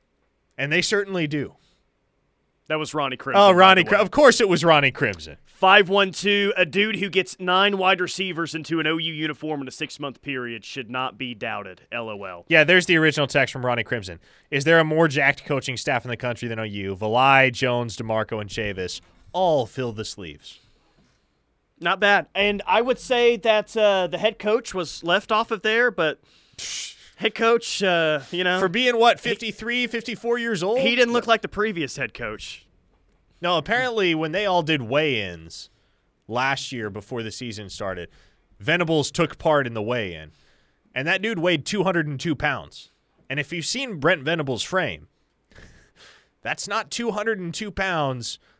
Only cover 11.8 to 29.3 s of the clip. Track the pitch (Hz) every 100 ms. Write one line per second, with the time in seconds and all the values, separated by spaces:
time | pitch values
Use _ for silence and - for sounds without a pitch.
11.8 | - 120 110 104 95 87 - 160 151 185
12.8 | 175 165 156 151 139 143 123 131 123 117
13.8 | 110 120 92 82 _ _ - 139 147 165
14.8 | 156 156 160 139 139 - - 135 135 120
15.8 | 151 123 127 117 123 113 117 113 110 101
16.8 | 98 95 107 120 135 135 131 110 127 120
17.8 | 117 - 113 110 107 110 101 - 104 92
18.8 | 90 - _ _ - 180 180 147 110 135
19.8 | 120 107 104 - 82 73 - - _ _
20.8 | _ _ _ _ _ _ _ _ _ -
21.8 | 170 190 202 196 - 196 208 202 - 208
22.8 | 247 240 - 240 240 240 226 214 208 226
23.8 | 208 196 180 165 220 214 214 240 - 190
24.8 | 156 - 170 196 - 220 226 214 214 226
25.8 | 247 180 156 - _ _ _ - - -
26.8 | - - - - 214 - 226 233 - -
27.8 | 196 170 160 147 127 175 180 185 185 220
28.8 | 254 226 233 - 233